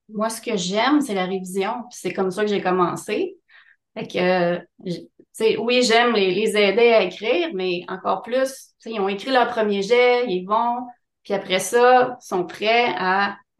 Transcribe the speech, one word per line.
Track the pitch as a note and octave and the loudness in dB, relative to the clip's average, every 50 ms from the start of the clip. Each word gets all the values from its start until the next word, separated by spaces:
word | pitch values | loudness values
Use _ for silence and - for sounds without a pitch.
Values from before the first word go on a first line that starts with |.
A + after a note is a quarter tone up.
| _ _ | _ _
Moi, | G#3+ G3+ G#3+ A3+ | -6 -4 -4 -4
ce | A#3 - | -4 -6
que | - A#3+ A3 F#3+ | -6 -6 -4 -4
j'aime, | F3 F3+ G3 G#3+ A#3 C4+ D4+ D4 | -4 -2 -2 0 2 2 2 2
c'est | C4+ - G3+ | 0 0 -2
la | F#3+ F#3 | -4 -2
révision, | F3+ G3 F#3+ F#3 F3+ F3+ G3 F#3+ G#3+ A#3+ B3 A#3 - | -2 -4 -6 -6 -6 -4 -4 -4 -4 -4 -6 -10 -14
puis | - - | -18 -10
c'est | - F#3 F3+ | -8 -8 -4
comme | G3+ G3 F#3 | -2 -4 -2
ça | F3+ G#3+ G#3+ | -2 -2 -2
que | G#3 | -2
j'ai | G3+ F#3 | -2 -2
commencé. | E3+ F#3 F3+ F#3 F3 E3 D#3 - - - G#3+ C#4 F#4+ - - - _ _ _ - _ _ _ _ _ _ _ | 0 0 0 0 0 0 -2 -6 -8 -6 -4 -4 -4 -6 -8 -14 _ _ _ -20 _ _ _ _ _ _ _
Fait | - F3+ - | -12 -12 -6
que, | - - | -4 -2
euh, | F3+ F3+ F#3 F3+ F3 F3 F3 F3 - - _ _ - | 0 2 2 2 2 0 -2 -4 -6 -12 _ _ -10
j-, | F#3+ E3+ F3 - - _ _ | -10 -10 -10 -10 -16 _ _
tu | - _ _ | -20 _ _
sais, | - A3 A3 - - | -2 0 0 0 0
oui, | G#3+ A#3+ B3 B3+ B3 | 0 0 2 2 4
j'aime | G3+ A3+ A#3 A#3+ A#3+ A#3 | 4 4 4 4 4 2
les, | G#3 F#3+ F#3 F3+ | 2 2 2 0
les | G3+ A3+ G#3 G3 G#3+ | 0 -2 0 2 2
aider | G3+ G3 G3 A3+ A#3 A#3+ A3+ | 2 2 4 4 4 6 6
à | G#3+ F#3+ | 4 4
écrire, | F#3 - - G3 A#3 B3+ F4+ E4+ - G#3+ | 2 -2 -6 -4 -2 0 0 -2 -2 -4
mais | F#3 F#3 F#3 F3 F3 F3+ - | -4 -4 -4 -4 -4 -6 -8
encore | F#3+ F#3+ - G3+ F#3+ F#3+ - | -10 -6 -4 -4 -4 -4 -4
plus, | A3+ A#3+ C4 C4+ C4+ | -4 -2 -2 -2 -2
tu | - - - - _ _ | -4 -10 -18 -20 _ _
sais, | _ A#3 | _ -10
ils | A3+ G#3+ | -6 -4
ont | F#3+ G3 | -2 -2
écrit | G3+ G3 - C4+ | -4 -4 -4 0
leur | C4 B3 A#3 A#3 | 2 2 2 2
premier | - A3+ G#3+ G#3 G3+ G3 F#3+ | 0 -2 0 0 0 -2 0
jet, | F#3+ A#3+ A#3+ B3 B3 B3 A#3+ B3 A#3 | 2 4 4 6 6 4 4 2 0
ils | F3+ F3+ F3+ | -2 -4 -2
vont, | F#3+ G#3+ A3+ A#3+ A#3+ A#3+ B3 B3+ - - _ _ _ _ _ _ | -2 -2 0 0 0 -2 -4 -8 -12 -16 _ _ _ _ _ _
puis | - G3 | -6 -4
après | G3 F#3+ - F3+ F3 | -4 -2 -2 -2 -2
ça, | - - - A#3+ A#3+ B3 B3+ B3+ B3 - - - | -2 0 2 4 6 6 6 6 4 2 -2 -8
ils | - | -10
sont | - G#3 F#3 E3+ | -6 -4 -4 -4
prêts | - - - G3+ G#3+ A#3 A#3+ A#3+ A#3+ - - | -4 -6 -4 -2 2 2 2 2 0 -2 -2
à, « | F#3 F#3 F#3 G3 G3+ G#3 G3+ - _ _ _ _ | -2 0 0 0 0 -2 -4 -8 _ _ _ _